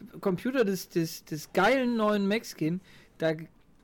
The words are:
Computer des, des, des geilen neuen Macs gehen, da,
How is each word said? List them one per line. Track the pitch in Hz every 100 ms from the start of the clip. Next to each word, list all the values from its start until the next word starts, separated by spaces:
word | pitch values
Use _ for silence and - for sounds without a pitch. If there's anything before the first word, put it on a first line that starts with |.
| - -
Computer | 202 180 240 269
des, | 202 190 -
des, | 175 160 -
des | - 151 -
geilen | - 196 269 247 233
neuen | 208 208 196
Macs | 220 - -
gehen, | 156 180 - - - -
da, | 160 156 160 - - _